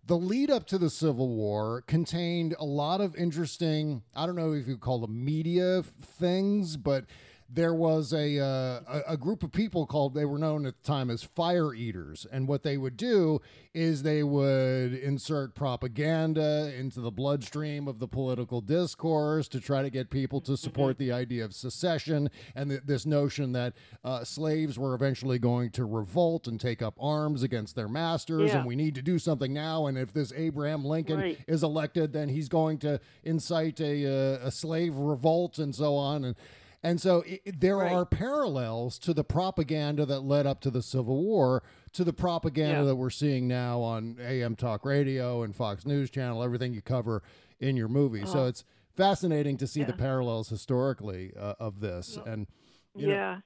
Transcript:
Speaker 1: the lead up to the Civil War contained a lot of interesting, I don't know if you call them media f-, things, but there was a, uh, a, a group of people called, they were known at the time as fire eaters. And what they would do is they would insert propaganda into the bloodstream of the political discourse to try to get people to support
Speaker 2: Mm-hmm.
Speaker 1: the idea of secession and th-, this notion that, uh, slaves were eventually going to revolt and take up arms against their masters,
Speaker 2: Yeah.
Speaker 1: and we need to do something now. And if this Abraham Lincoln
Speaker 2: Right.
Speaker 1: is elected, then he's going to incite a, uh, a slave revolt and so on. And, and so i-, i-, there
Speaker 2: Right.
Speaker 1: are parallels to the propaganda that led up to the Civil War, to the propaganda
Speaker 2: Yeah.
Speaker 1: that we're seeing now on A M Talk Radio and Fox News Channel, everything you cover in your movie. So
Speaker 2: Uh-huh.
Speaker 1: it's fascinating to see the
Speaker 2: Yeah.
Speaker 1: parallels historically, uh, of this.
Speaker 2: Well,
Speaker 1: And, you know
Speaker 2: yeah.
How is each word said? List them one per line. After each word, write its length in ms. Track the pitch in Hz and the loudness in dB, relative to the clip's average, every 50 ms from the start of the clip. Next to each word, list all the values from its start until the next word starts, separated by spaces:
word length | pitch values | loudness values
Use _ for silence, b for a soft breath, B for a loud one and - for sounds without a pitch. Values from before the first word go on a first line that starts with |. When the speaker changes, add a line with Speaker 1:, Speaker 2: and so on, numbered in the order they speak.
| - | 0
Speaker 1:
the 120 | - 175 | 2 0
lead 340 | 170 180 185 214 254 277 294 | 2 2 0 0 0 2 2
up 140 | 277 226 156 | 2 2 2
to 100 | - 190 | -2 0
the 120 | 190 175 156 | 2 2 0
Civil 400 | - - 160 156 135 117 131 127 | 0 2 0 0 2 2 0 0
War 520 | 120 110 107 104 104 107 107 110 117 123 - | 0 0 0 0 0 0 0 -2 -4 -6 -2
contained 680 | - 151 160 165 - 156 170 175 170 175 175 165 160 170 - | 0 0 2 2 0 -2 -2 -2 0 0 0 0 0 -2 -2
a 60 | 156 | -4
lot 360 | 143 143 147 147 156 180 196 | -2 -2 0 0 0 2 0
of 140 | 208 185 156 | 0 -2 0
interesting, 880 | - 175 175 147 160 170 131 - - 170 160 156 151 151 151 143 117 - _ _ | 0 -2 0 0 0 -4 -4 -2 -2 0 0 2 2 0 -2 -4 -4 -8 _ _
I 100 | 131 156 | -4 -4
don't 80 | 175 180 | -2 -2
know 180 | 175 160 160 156 | 0 0 0 0
if 140 | 147 123 | -2 -2
you 100 | 123 135 | -4 -6
call 220 | 117 - 127 131 120 | -4 -2 -2 0 0
them 240 | 117 107 110 117 127 | -2 -4 -4 -4 -2
media 540 | 139 156 156 160 165 170 180 180 180 185 185 | 0 0 0 0 2 2 4 4 4 2 2
f-, 60 | 165 - - - | 0 -4 -14 -20
things, 760 | - - - - 175 175 180 185 196 202 202 208 190 165 156 | -20 -20 -6 -2 0 2 2 2 2 2 2 2 0 -2 -4
but 280 | 147 - 151 139 135 120 B B B B B B B B B | -4 0 0 0 0 0 B B B B B B B B B
there 240 | 120 165 165 165 165 | 0 2 2 4 4
was 400 | 160 165 160 160 160 151 117 160 | 4 4 4 4 4 2 0 0
a, 260 | 156 151 147 147 143 | 0 2 2 2 2
uh, 420 | 139 135 131 131 131 127 123 120 - | 2 0 0 0 -2 -2 -4 -6 -8
a, 260 | - 135 151 139 - 165 | -6 -6 -6 -2 -2 -4
a 40 | |
group 260 | 147 123 170 220 - - | -2 0 -2 -2 -2 -4
of 80 | 135 | -4
people 340 | - 185 220 214 - 175 151 | 0 0 0 2 0 -2 -2
called, 300 | - 135 151 143 139 131 | 0 2 2 2 2 2
they 100 | 147 147 | 0 0
were 140 | 143 143 147 | 0 0 0
known 260 | 160 156 151 151 147 | 0 0 0 0 -2
at 100 | 131 - _ | -4 -6 _
the 20 | - | -2
time 240 | - 151 139 131 123 | -2 0 0 0 -2
as 100 | 117 113 | -2 -4
fire 500 | - - _ - 165 170 175 175 160 151 | -6 -8 _ 0 2 2 4 4 2 2
eaters. 540 | 123 113 120 117 95 92 80 71 80 - - - | -2 -4 -6 -6 -6 -6 -10 -10 -12 -14 -12 -8
And 160 | 127 131 131 | -4 -4 0
what 160 | 131 143 135 - | 0 0 0 0
they 140 | 156 139 | -2 -2
would 200 | 139 131 131 123 | 0 -2 -4 -4
do 440 | - 220 247 233 202 175 156 156 143 B B B B B B B | -4 0 4 6 6 6 6 2 0 B B B B B B B
is 260 | 160 165 165 160 139 | 0 2 2 2 2
they 220 | 139 156 151 151 147 | 0 0 2 2 2
would 720 | 143 143 143 139 139 135 131 131 127 131 131 127 123 127 | 2 2 4 4 4 4 4 4 2 2 2 0 0 -2
insert 580 | 131 131 139 143 131 - - 156 147 135 120 - | -2 -2 -2 -2 -2 -2 -2 -2 -2 -2 -4 -6
propaganda 1200 | - 147 135 123 123 - 127 113 147 147 156 165 160 160 160 156 156 151 151 151 151 151 147 135 | -4 -2 -2 -2 -2 -4 -6 -2 -2 0 2 2 2 2 2 2 2 2 2 2 2 0 -2 -4
into 240 | 123 131 135 - 127 | -6 -6 -6 -6 -4
the 120 | 120 117 | -6 -6
bloodstream 760 | 104 104 135 139 143 143 117 - - 147 151 151 147 147 143 | -4 -2 0 0 0 0 -2 -6 -6 -6 -4 -4 -4 -4 -6
of 120 | 139 123 107 | -6 -6 -6
the 80 | 127 | -8
political 520 | - - 131 135 127 127 120 123 117 123 120 | -6 -4 -2 -2 0 -2 -2 -2 -2 -4 -4
discourse 880 | 101 98 151 175 180 156 - - - 165 160 151 151 151 156 156 143 - | 0 2 2 2 2 0 -4 -4 0 2 2 2 2 2 0 0 -2 -2
to 100 | - 131 | -6 -8
try 240 | - - 143 135 139 | -2 0 0 0 0
to 80 | 139 | -2
get 180 | 123 131 127 - | -4 -4 -6 -2
people 320 | - 135 135 127 139 139 | -2 -2 -2 0 -2 -4
to 160 | - - 139 | -2 -2 -2
support 380 | - - - - 135 143 135 131 | -2 -2 -6 -2 0 2 0 2
Speaker 2:
Mm-hmm. 80 | - 139 | 0 -2
Speaker 1:
the 80 | 127 | -2
idea 340 | 120 123 127 117 123 117 113 | 0 -2 -2 -2 -4 -4 -4
of 80 | 104 95 | -6 -8
secession 800 | - - 127 - - - 180 165 147 - 156 160 147 143 143 B B B B B | -8 -8 -8 -6 -2 0 0 0 0 0 0 2 2 2 0 B B B B B
and 160 | 131 139 143 | -6 -4 -4
th-, 100 | 139 131 131 | -4 -4 -2
this 200 | 139 143 123 - | -2 -2 0 2
notion 460 | 151 151 143 143 139 - - 143 127 | 2 2 4 2 2 0 -2 -2 -2
that, 220 | 123 123 120 123 - B B B B B - | 0 0 -2 -2 -6 B B B B B -6
uh, 200 | 127 131 120 120 | -6 -6 -6 -6
slaves 560 | - - 143 156 156 151 160 156 147 127 120 | -8 -6 -4 0 0 2 0 0 -2 -2 -2
were 160 | 135 135 127 | -2 -2 0
eventually 420 | 117 135 139 131 - 123 135 127 | 2 2 0 0 0 0 0 0
going 320 | 123 117 120 120 123 123 113 | 2 4 4 4 4 0 -2
to 140 | - - 127 | -2 -2 -2
revolt 640 | 104 110 113 107 90 87 175 175 165 165 160 - | 0 0 -2 -2 0 2 2 4 4 2 0 -4
and 120 | 123 113 107 | -6 -6 -4
take 220 | - 127 117 - | -2 -4 -2 -2
up 140 | 120 110 - - | -4 -6 -4 -4
arms 440 | 131 143 151 151 151 151 151 131 127 | -2 -2 0 0 0 0 0 0 0
against 320 | 127 123 117 107 104 - | 0 0 -2 -4 -4 -6
their 120 | 123 110 104 | -6 -4 -4
masters, 600 | 117 151 165 165 165 156 - - 165 156 160 151 | -2 -2 0 0 0 -2 -2 -2 2 4 4 4
Speaker 2:
Yeah. 80 | 143 135 | 4 2
Speaker 1:
and 60 | 127 | 0
we 100 | 123 120 | 0 0
need 200 | 135 156 156 143 | 0 0 0 0
to 80 | 131 131 | 0 0
do 160 | 160 180 165 | 2 2 2
something 340 | - 170 156 131 143 131 139 | 2 0 0 0 0 -2 -2
now. 320 | 147 151 160 160 160 151 | -2 -2 -2 0 0 0
And 100 | 139 135 | 0 0
if 140 | 131 131 101 | -2 -4 -2
this 220 | 95 156 143 - 127 | -2 -2 -2 -2 -4
Abraham 480 | 143 165 160 143 147 147 147 156 151 135 | -4 -2 -2 -2 -2 -2 -2 -2 -2 -2
Lincoln 360 | 139 156 165 160 - 156 151 | 0 0 -2 0 0 -2 0
Speaker 2:
Right. 200 | 190 180 156 - - | 0 -2 -4 -4 -2
Speaker 1:
is 140 | - 160 156 | 0 0 2
elected, 520 | 160 156 147 160 151 143 - 175 156 151 151 | 2 2 0 0 -2 -2 0 0 0 0 0
then 160 | 151 151 139 | -2 -2 -2
he's 200 | 131 156 151 123 | -2 -2 -2 2
going 300 | - 165 160 160 156 139 | 2 2 4 2 0 0
to 200 | - 151 143 135 B B B B B | 0 0 0 -2 B B B B B
incite 560 | 156 160 160 - - 180 165 160 160 - - | -2 -2 -2 0 0 0 0 0 0 -2 -2
a, 260 | 160 147 147 147 143 | -2 0 0 0 0
uh, 400 | 139 135 135 135 135 135 127 123 | 2 2 2 2 2 0 0 -4
a 20 | 135 | -6
slave 440 | - - - 156 160 160 175 170 147 | -6 -4 -4 -2 0 0 0 0 0
revolt 640 | 135 143 151 151 123 127 160 160 170 175 170 - 156 | 0 0 0 0 2 4 4 4 4 2 0 -2 -4
and 160 | 156 143 131 | -4 -4 -2
so 200 | - 151 147 143 | 0 0 2 2
on. 280 | 143 139 139 147 151 135 | 2 0 0 -2 -2 -2
And, 120 | 127 113 B B B B B B B B B - | -4 -4 B B B B B B B B B -2
and 140 | 165 175 170 | 0 0 2
so 240 | - 190 180 170 175 | 4 4 4 4 4
i-, 140 | - 185 190 _ | 0 -10 -10 _
i-, 40 | 202 185 | -10 -2
there 200 | 143 151 185 202 | 2 4 4 4
Speaker 2:
Right. 160 | 196 185 175 180 | 4 2 2 2
Speaker 1:
are 120 | 180 180 | 2 2
parallels 920 | - - - 190 254 285 302 277 202 143 131 123 113 113 117 120 127 - - | 2 0 0 0 0 0 0 0 0 0 -2 -2 -2 -4 -4 -4 -4 -6 -4
to 140 | - 175 165 | -2 0 0
the 100 | 151 143 | 0 0
propaganda 840 | - - 156 185 190 185 - 160 135 156 156 147 147 147 147 151 | 0 0 0 0 0 0 -2 -2 0 0 -2 0 0 0 0 0
that 140 | 131 139 135 | 0 0 -2
led 260 | 135 135 143 143 143 | 0 2 2 4 4
up 140 | 139 135 - | 2 0 0
to 80 | - 139 | -2 -2
the 120 | 113 127 | 0 0
Civil 340 | 117 - - 131 123 113 135 135 175 | -4 0 -2 -2 0 0 0 0 2
War, 400 | 208 220 190 139 127 127 127 B B B B B B - | 2 4 4 6 6 4 2 B B B B B B -2
to 100 | - 180 | 0 0
the 80 | 170 | 0
propaganda 680 | - - - 180 170 165 - 165 131 151 156 151 151 147 | 0 0 0 0 0 0 -2 0 0 2 2 2 4 4
Speaker 2:
Yeah. 40 | 143 | 4
Speaker 1:
that 80 | 139 131 | 4 2
we're 120 | 127 127 127 | 2 0 -4
seeing 380 | - - 147 147 135 127 123 | -2 0 0 2 2 2 2
now 320 | 123 123 123 123 120 120 120 | 2 0 0 0 0 0 0
on 380 | 117 113 113 110 110 117 117 123 | 0 -2 -2 -4 -4 -6 -10 -8
A 240 | 120 120 131 127 120 | -6 -4 -2 0 0
M 120 | 117 113 | -2 -2
Talk 260 | - 120 120 107 101 - | -2 -2 -2 -2 -2 0
Radio 600 | 139 139 143 143 135 131 131 123 123 123 120 117 | 2 4 4 4 4 2 0 0 0 0 -2 -2
and 120 | 104 101 | -4 -4
Fox 300 | - 123 104 101 - - | -4 -2 -2 -2 -4 -2
News 240 | 139 143 143 139 123 | 0 0 0 0 0
Channel, 340 | - 135 127 123 117 113 120 | -2 -4 -2 -2 -2 -2 -2
everything 300 | 123 120 123 127 123 120 | -2 0 -2 -2 -2 -4
you 80 | 104 | -6
cover 420 | - - 127 127 110 113 117 - B B B B B B B B | -4 -2 -2 0 0 0 -2 -2 B B B B B B B B
in 160 | - 135 135 | -2 0 0
your 100 | 123 113 | 2 0
movie. 380 | 110 123 139 143 135 113 104 101 | 2 2 4 2 2 2 -2 -4
So 140 | 139 185 143 | 0 0 2
Speaker 2:
Uh-huh. 80 | 131 127 | 2 0
Speaker 1:
it's 160 | 123 - - b b b b b b | -2 -6 -14 b b b b b b
fascinating 580 | - 190 196 196 - - 175 156 147 147 143 139 | 2 4 4 4 2 2 0 2 2 2 0 0
to 100 | - 139 | -2 -4
see 160 | 127 - 151 139 | -4 -2 -2 -2
the 100 | 123 123 | -2 -2
Speaker 2:
Yeah. 40 | |
Speaker 1:
parallels 520 | 92 120 135 131 131 127 120 113 113 110 - | -2 -2 0 0 0 0 0 -2 -2 -4 -4
historically, 840 | 113 101 - - 127 123 131 135 127 - 104 107 92 90 95 95 - - | -6 -8 -2 0 2 2 2 0 0 -2 -6 -8 -8 -8 -8 -10 -10 -8
uh, 140 | 101 104 101 - | -6 -8 -6 -6
of 200 | 113 110 98 101 | -6 -8 -6 -4
this. 380 | 107 101 90 90 92 - - | -6 -6 -4 -6 -8 -10 -12
Speaker 2:
Well, 80 | - - | -10 -10
Speaker 1:
And, 220 | 117 110 107 101 b b b b b b b b b _ | -8 -8 -8 -8 b b b b b b b b b _
you 120 | 202 143 | -2 0
know 60 | 196 196 | 2 2
Speaker 2:
yeah. 260 | 202 196 190 185 190 - | 2 0 -4 -6 -8 -12